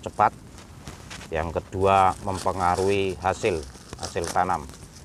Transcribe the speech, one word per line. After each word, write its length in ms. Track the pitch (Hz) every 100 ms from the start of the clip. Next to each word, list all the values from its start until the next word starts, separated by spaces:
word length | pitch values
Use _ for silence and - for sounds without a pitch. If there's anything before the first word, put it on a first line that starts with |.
| -
cepat. 240 | - 104 - - - - - - - - - -
Yang 240 | 80 82 87
kedua, 560 | - 95 98 98 92 92
mempengaruhi 960 | 101 95 95 95 87 90 95 101 95 87
hasil, 400 | 90 92 113 82 71 - - -
hasil 260 | 85 95 82
tanam. 320 | 90 90 85 67 - - -